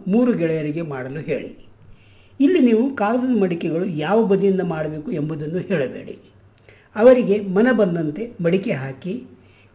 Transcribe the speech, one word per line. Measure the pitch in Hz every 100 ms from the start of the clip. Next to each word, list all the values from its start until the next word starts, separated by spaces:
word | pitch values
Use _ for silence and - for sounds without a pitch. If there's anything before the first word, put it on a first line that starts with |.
| 180
ಮೂರು | 220 247
ಗೆಳೆಯರಿಗೆ | 170 165 160 147 156
ಮಾಡಲು | 156 131 127 156
ಹೇಳಿ. | 147 131 - - - - - - - - - -
ಇಲ್ಲಿ | 285 349
ನೀವು | 247 220 277 -
ಕಾಗದದ | 202 247 254 226
ಮಡಿಕೆಗಳು | 185 170 170 151
ಯಾವ | 190 151 151 220 196
ಬದಿಯಿಂದ | 190 196 185
ಮಾಡಬೇಕು | 175 156 156 156 151
ಎಂಬುದನ್ನು | 160 151 156 151 180
ಹೇಳಬೇಡಿ. | - 170 123 113 - - - _ _ _ _ - _ 220
ಅವರಿಗೆ | 247 247 185 208
ಮನ | 196 185 254
ಬಂದಂತೆ | 220 185 170 156 151 233 -
ಮಡಿಕೆ | 170 190 208
ಹಾಕಿ | 147 135 135 180 247 - - _ _ _